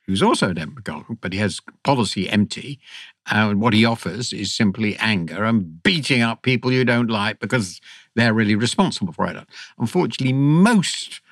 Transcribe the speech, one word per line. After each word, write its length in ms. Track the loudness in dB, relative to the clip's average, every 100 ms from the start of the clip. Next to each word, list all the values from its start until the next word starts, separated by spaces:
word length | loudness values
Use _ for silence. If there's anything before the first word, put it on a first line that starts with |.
| -4
who's 160 | 2
also 280 | 2 4 0
a 40 |
demagogue, 640 | -2 -6 -10 -12 -12 -12 -10
but 120 | -6
he 80 | -2
has 200 | -2 -4 -14 -8
policy 480 | 0 0 0 -2 0
empty. 480 | 2 0 -2 -12 -14 -16 -20 -20 _ -2
And 340 | 0 2 2
what 140 | 2
he 100 | 4
offers 480 | 4 2 -6 -8 -8
is 200 | -6 -6
simply 440 | 0 0 0 -2 -2
anger 480 | -2 -2 -2 -4
and 380 | 0 0 -2 -2
beating 400 | 0 0 0 2
up 200 | 2 0
people 300 | -2 0 0
you 120 | 0
don't 260 | 2 2 0
like 280 | 0 -2 -4
because 400 | -2 -2 -2 -8 -20 -20 _
they're 200 | 0 2
really 200 | 4 2
responsible 580 | 2 0 2 0 0 -6
for 140 | -4 -4
it. 100 | -6 -14 -20 -16 -6
Unfortunately, 540 | -2 0 -2 -2 -2
most 880 | 2 4 6 6 4 2 -4 -12 -16 _